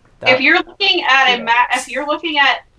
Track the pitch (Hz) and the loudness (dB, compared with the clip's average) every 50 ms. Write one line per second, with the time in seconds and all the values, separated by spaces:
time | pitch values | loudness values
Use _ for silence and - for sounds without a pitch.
0 | _ _ _ _ - 262 262 262 262 302 339 359 359 - - - 403 392 359 349 | _ _ _ _ 0 0 2 2 2 2 2 2 0 -4 -6 -4 -2 -2 0 0
1 | - 262 262 269 269 254 240 233 226 226 240 247 240 - 247 262 262 262 240 269 | 0 0 2 2 2 2 0 0 -2 0 2 2 2 0 -2 -4 -4 -6 -8 -6
2 | 294 285 302 311 - 330 302 285 277 262 240 - - _ _ | -4 -4 -4 -4 -6 -2 0 0 2 2 0 -2 -8 _ _